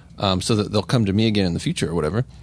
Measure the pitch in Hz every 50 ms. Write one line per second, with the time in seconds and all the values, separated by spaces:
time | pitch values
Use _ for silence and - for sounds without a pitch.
0 | - - - - 104 98 95 92 - - 113 104 101 - - 104 - - - 120
1 | 107 98 95 107 113 113 104 101 95 87 85 82 - 87 87 - 98 78 85 85
2 | 76 78 90 117 131 - - -